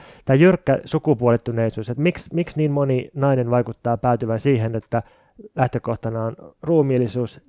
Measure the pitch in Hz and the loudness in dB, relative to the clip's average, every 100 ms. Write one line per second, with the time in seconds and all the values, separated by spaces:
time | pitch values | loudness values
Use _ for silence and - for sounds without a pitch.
0 | - - - 135 180 180 - 135 139 156 | -6 -8 0 4 6 4 0 -2 -2 -2
1 | 160 120 120 117 - 113 113 113 107 120 | 0 2 2 2 0 -2 -2 -2 -6 -2
2 | 170 - - 165 170 151 151 143 135 127 | -2 -2 -4 -4 -4 -2 0 0 0 0
3 | - 143 139 127 120 123 117 - 120 117 | -4 -2 0 2 2 0 0 -4 -4 -2
4 | 123 120 113 113 139 123 113 113 - 117 | 0 0 -2 -2 0 0 0 -6 -4 -6
5 | - _ _ - - - 127 123 123 110 | -6 _ _ -20 -10 -4 -2 -2 -6 -6
6 | 113 113 113 104 82 _ 151 160 139 127 | -6 -6 -6 -8 -18 _ 0 2 2 0
7 | 117 123 117 - | 0 -2 -6 -8